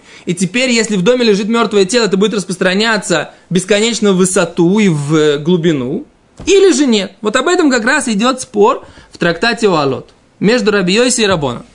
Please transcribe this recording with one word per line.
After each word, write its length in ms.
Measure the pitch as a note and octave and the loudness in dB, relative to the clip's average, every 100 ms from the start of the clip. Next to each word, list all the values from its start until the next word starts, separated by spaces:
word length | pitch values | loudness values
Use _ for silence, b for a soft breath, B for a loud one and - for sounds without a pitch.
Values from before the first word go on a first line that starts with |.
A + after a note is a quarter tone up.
| B B B | B B B
И 100 | F3 | -4
теперь, 340 | F3+ B3 C4 | -4 -2 0
если 260 | A#3 A3 G3+ | 0 0 0
в 60 | |
доме 220 | F3+ B3 | 2 2
лежит 240 | A#3 G3 G#3+ | 2 0 0
мёртвое 380 | A#3 A3 G#3 F#3 | -2 0 0 0
тело, 200 | A#3+ G#3 | 0 0
это 120 | F#3 | 0
будет 160 | G#3+ | 0
распространяться 960 | G3+ - F3+ F#3 F#3+ A3+ G#3+ - D#3+ - B B | -2 -6 -2 -2 0 0 -2 -2 -4 -4 B B
бесконечно 600 | F3+ - G#3 A3+ A3+ G3+ | -4 0 0 0 0 0
в 60 | F3+ | 2
высоту 600 | F#3 G3+ E3+ F3+ E3+ G#3+ | 2 0 -2 0 0 2
и 100 | G3 | 2
в, 260 | D3+ C#3+ D#3 | 0 0 0
э, 220 | D3+ D3 | 2 0
глубину. 680 | D3+ F3+ E3+ D3 B2 F#3 - _ _ - - | 0 0 0 -2 -4 -8 -10 _ _ -8 2
Или 260 | G4 G4 | 4 4
же 120 | C4 C#4+ | 4 2
нет? 280 | G#3+ F#3+ - | 0 -2 -6
Вот 140 | G#3+ B3+ | -4 -2
об 120 | D4+ | 0
этом 240 | F4+ D4+ | 2 2
как 140 | B3+ A3+ | 0 0
раз 220 | D4 A#3+ | -2 -2
идёт 340 | G3+ A#3+ B3+ | 0 0 -2
спор 440 | - G#3 G#3+ - B B B | -4 0 0 0 B B B
в 60 | - | -4
трактате 520 | F3 E3+ A#3 - G#3 | -2 -2 -2 0 0
Уалот 400 | D#3+ C#3 B2 - _ _ - | 0 0 -4 -10 _ _ -2
между 320 | F#3 B3 G#3 | 0 2 2
Раби 220 | G3+ F3+ | 0 0
Йоси 280 | G3+ B3+ - | 0 0 0
и 40 | G#3 | 0
Рабона. 380 | F3 C#3 A#2 - | 0 -4 -8 -14